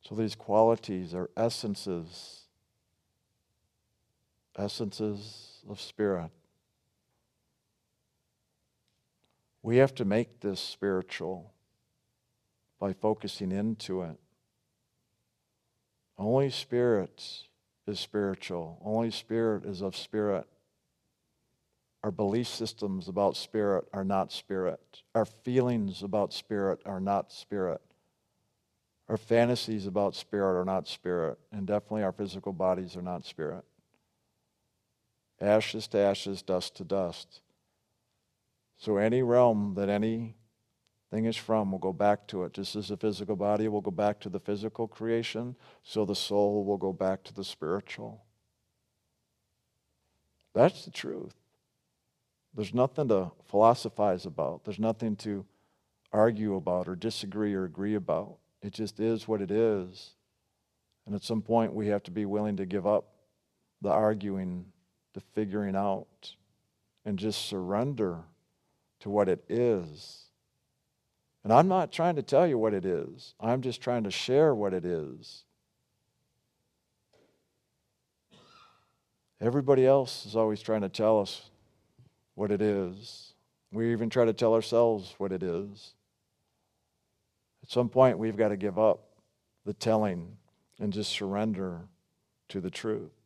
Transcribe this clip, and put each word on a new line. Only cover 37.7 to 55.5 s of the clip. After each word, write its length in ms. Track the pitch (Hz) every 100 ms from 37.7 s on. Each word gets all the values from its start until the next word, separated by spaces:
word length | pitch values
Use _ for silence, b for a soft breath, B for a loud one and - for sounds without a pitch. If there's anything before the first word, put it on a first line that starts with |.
| _ _ _ _ _ _ _ _ _ _ _
So 180 | - 101
any 260 | 107 123
realm 520 | 123 120 123 110 104 95
that 140 | 98
anything 1400 | 104 110 113 113 113 _ _ _ _ _ _ _ 107 113
is 100 | 110
from 380 | - 110 101
will 60 | 95
go 120 | 95
back 340 | 90 101 104 -
to 180 | 101 90
it. 80 |
Just 240 | - 98 104
as 100 | 98
the 80 | 101
physical 400 | 110 98 101 101
body 320 | 101 104 110
will 140 | 104
go 100 | 101
back 300 | 90 104 104
to 80 | 104
the 100 | 92
physical 480 | - 104 110 - 113
creation, 680 | - 113 117 113 110 123 127 B B
so 220 | - 107 101
the 100 | 101
soul 480 | - 101 101 104
will 140 | 98 98
go 160 | 95
back 320 | 90 95 95 -
to 80 |
the 100 | -
spiritual. 800 | 95 - 78 95 - - 113 107 _ _ _ _ _ _ _ _ _ _ _ _ _ _ _ _ _ _ _ _ _ _ _
That's 320 | - 143 - -
the 60 |
truth. 440 | - - - 101 - _ _ _ _ _ _ _ _ _ _ _ 107
There's 180 | 98
nothing 360 | 120 131 - 139
to 220 | 101 90 -
philosophize 840 | - 101 113 120 110 - 104 90 92
about. 380 | 78 69 85
There's 160 | - 95
nothing 380 | 113 113 113 101
to 280 | 110 101 98